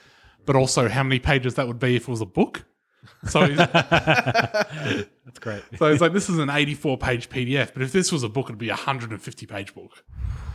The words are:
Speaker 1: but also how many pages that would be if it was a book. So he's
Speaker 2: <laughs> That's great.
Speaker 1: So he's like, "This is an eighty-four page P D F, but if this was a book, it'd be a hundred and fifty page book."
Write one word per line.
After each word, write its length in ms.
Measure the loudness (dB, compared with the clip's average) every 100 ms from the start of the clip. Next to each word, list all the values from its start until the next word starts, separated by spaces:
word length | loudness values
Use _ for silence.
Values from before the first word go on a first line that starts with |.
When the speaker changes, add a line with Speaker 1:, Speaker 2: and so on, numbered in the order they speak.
| _ _ _ _ 0
Speaker 1:
but 100 | 2
also 320 | 4 2 2
how 160 | 0
many 160 | 0 0
pages 360 | 2 2 2 -2
that 120 | -4
would 120 | -2
be 180 | 0 0
if 60 |
it 40 | 0
was 140 | -6
a 40 | -4
book. 380 | 0 -2 -4 -18 _ _ _ -20 _ 0
So 140 | 4 4
he's 100 | 4
Speaker 2:
<laughs> 760 | 4 4 4 2 4 2 2 0 0 -2 -4 -6 -4 -4 -6 _ -20
That's 140 | -14
great. 240 | -10 -10 -12 0
Speaker 1:
So 140 | 4
he's 100 | 4
like, 120 | 4
"This 160 | 2 0
is 80 | 0
an 100 | 0
eighty-four 480 | 0 -2 -2 -2 -2
page 320 | -2 -2 -4
P 160 | -6 -2
D 120 | 0
F, 160 | -2
but 80 | -4
if 100 | -2
this 200 | 0 0
was 120 | -2
a 60 | -2
book, 160 | -4 -6
it'd 100 | -8
be 120 | -6
a 60 | -4
hundred 360 | -4 -4 -6
and 100 | -12
fifty 240 | -14 -16 -14
page 280 | -12 -12
book." 300 | -16 -20 -20 _ -10 -8 -8 -10